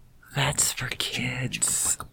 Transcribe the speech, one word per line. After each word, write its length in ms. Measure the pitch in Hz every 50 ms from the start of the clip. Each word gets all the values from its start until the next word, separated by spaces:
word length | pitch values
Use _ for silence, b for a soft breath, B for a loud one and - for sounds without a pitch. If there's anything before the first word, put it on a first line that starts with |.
| - - - - - - -
That's 360 | 139 139 139 143 - - -
for 160 | - - 131
kids. 1080 | 127 - - - - - 120 120 127 127 127 131 123 - - - - - - - - - - - -